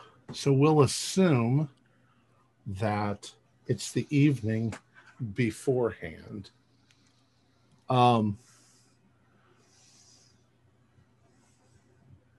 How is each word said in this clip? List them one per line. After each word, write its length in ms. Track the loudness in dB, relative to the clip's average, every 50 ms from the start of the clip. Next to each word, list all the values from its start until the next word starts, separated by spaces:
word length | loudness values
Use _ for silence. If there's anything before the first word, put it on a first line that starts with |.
| -20 -20 -20 _ _ -18 -12
So 200 | -4 0 0 2
we'll 300 | 4 4 4 6 6 4
assume 840 | 4 2 -2 -8 -4 0 2 4 4 4 2 2 2 0 0 -2 -4 -8 _ _ _ _ _ _ _ _ _ _ _ _ _ _ _ _ _ -14
that 640 | -14 -8 -4 -4 -2 -2 -2 -4 -4 -6 -8 -12 -18 -20 _ _ _ _ _ _
it's 260 | -6 -6 -6 -6 -8 -6
the 140 | -6 -4 -2
evening 640 | 2 2 4 4 2 0 -2 -4 -4 -2 -2 -4 -6 -8 -14 _ _ -20 -20 -20 -16 -12 -10 -8 -4
beforehand. 1160 | -2 -2 -2 -4 -4 -4 -2 -2 0 -2 -2 -4 -6 -14 -14 -14 -16 -18 -16 -16 -16 -16 -16 _ _ _ _ _ _ _ _ _ _ _ _ _ _ _ _ _ _ _ _ _ _ _ _ _ _ _ -2
Um, 480 | 2 4 6 6 6 4 2 0 -4 -6 -10 -20 -20 -20 _ _ _ _ _ _ _ _ _ _ _ _ _ _ _ _ _ _ _ _ _ _ _ _ _ _ _ -20 -20 -20 -20 _ _ _ _ _ _ _ _ _ _ _ _ _ _ _ _ _ _ _ _ _ _ _ _ _ _ _ _ _ _ _ _ _ _ _ _ _ _ -20 -20 -20 _ _ _